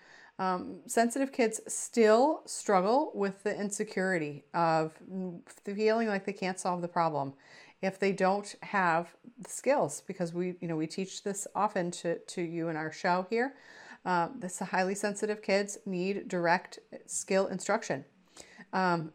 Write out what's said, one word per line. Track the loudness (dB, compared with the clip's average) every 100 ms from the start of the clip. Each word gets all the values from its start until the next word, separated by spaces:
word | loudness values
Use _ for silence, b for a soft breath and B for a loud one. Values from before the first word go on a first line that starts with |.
| B B B -4
Um, | -2 0 -4 -12 -2
sensitive | 2 2 2 -2
kids | 0 0 0 -8
still | -8 -4 4 8 8 6 2 -6
struggle | -8 2 4 6 2 2
with | -2 -4 -2
the | -4 -2
insecurity | -4 -4 -4 -2 0 0 -2 -8 -6
of | 0 2 2 0 -6 -10 -6 -6 -8 -16 -14
feeling | -8 2 4 4 2
like | 0
they | -2
can't | -4 -4 -2
solve | -2 -2
the | -2
problem | 2 2 2 -4 -8 B B B B
if | -4 0
they | 0
don't | 4 4 2 -2 -12
have | -4 2 4 2 0 -12 -20 -18
the | -12
skills, | -4 2 4 2 -2 -10
because | -6 -4
we, | -2 -4 -4
you | -4
know, | -2
we | -4
teach | -4 -6 -6
this | -6 -6 -6 0
often | 0 0 -2
to, | -2 -2 -4
to | -4 -6
you | -4 -2 -4
in | -4
our | -6
show | -2 0 0 0
here. | -2 -2 -4 B B B B
Uh, | 0 0 0 -4
this, | -8 -6
highly | -2 0 0
sensitive | 0 -4 -2 -4 -4
kids | 2 2 2 -6
need | -6 -2 -2 -2 -2
direct | 0 2 2 0 -20 -18 -18 -10
skill | -8 0 2 2
instruction, | -2 -2 -2 0 -6 -6 _ B B B B B
um, | 0 2 2 -2